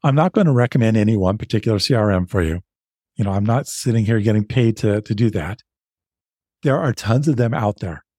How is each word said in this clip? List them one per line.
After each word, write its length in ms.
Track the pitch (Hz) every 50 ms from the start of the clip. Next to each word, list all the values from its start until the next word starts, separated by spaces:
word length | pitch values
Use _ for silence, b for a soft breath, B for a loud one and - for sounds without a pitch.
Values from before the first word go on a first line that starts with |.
I'm 140 | - 147 135
not 160 | 147 160 180
going 160 | - 214 202
to 60 | 160 135
recommend 420 | 123 120 120 - 131 113 113 110
any 220 | 110 107 107 113
one 200 | 104 92 90 104
particular 420 | 104 - - - 107 - 117 107 101
C 140 | - - 135
R 180 | 113 104 104
M 140 | 98 92 90
for 160 | 87 - 98
you. 200 | 85 80 80 87 - _ _ _ _ _ _ _ _ _ _
You 100 | - 110
know, 60 | 98
I'm 140 | 98 98 101
not 220 | 107 113 131 143
sitting 380 | - - - - 127 113 117 110
here 140 | 98 117 110
getting 260 | 101 110 107 107 104
paid 320 | - - 135 120 117 113
to, 240 | - - 107 101 107
to 140 | 107 - 107
do 140 | 101 120 113
that. 300 | 92 98 76 82 107 - _ _ _ _ _ _ _ _ _ _ _ _ _ _ _ _ _ _ _ _ -
There 160 | 147 131 160
are 140 | 170 139 110
tons 340 | - - 101 113 131 143
of 80 | 160 143
them 180 | 113 120 113 113
out 260 | - 110 104 104 _
there 260 | - 92 80 - _ _ _